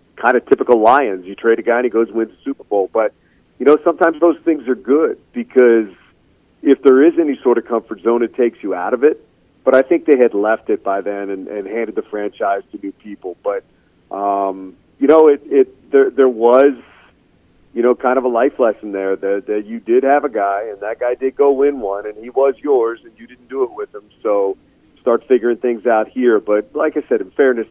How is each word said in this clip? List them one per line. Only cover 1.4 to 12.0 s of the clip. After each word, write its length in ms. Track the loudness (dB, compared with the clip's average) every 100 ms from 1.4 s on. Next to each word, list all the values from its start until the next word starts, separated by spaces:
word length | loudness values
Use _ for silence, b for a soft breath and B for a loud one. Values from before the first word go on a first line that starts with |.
| -2 0
a 40 |
guy 140 | 0 -2
and 80 |
he 60 | 0
goes 180 | -2 -2
and 80 | -2
wins 140 | -6
the 120 | -8
Super 200 | -12 -12
Bowl. 240 | -6 -4 -2
But, 200 | -2 -2 -4 _ _ _ -2
you 80 | 2
know, 100 | 4
sometimes 380 | 2 0 0 2
those 180 | 0 0
things 240 | -2 -2 -2
are 60 |
good 440 | -4 0 0 0 -4 _
because 560 | -12 -2 4 4 4 0 -10 _ _ _ _ _ _
if 200 | 0 2
there 200 | 4 6
is 160 | 4 2
any 200 | -2 -2
sort 160 | 0 0
of 80 | -2
comfort 360 | -6 -6 -6
zone, 200 | -2 -2
it 120 | -2
takes 280 | -2 -4 -4
you 120 | -8
out 200 | -8 -4
of 80 | 0
it. 240 | 0 0 _ _ _ _
But 100 | 0
I 80 | 2
think 220 | 2 0
they 140 | 2 2
had 160 | 2
left 360 | 0 -2 -2 -4
it 140 | -6
by 160 | -4 -6
then 300 | -6 -8 -8
and, 180 | -10 -10
and 180 | -10 -8
handed 280 | -8 -8
the 80 | -8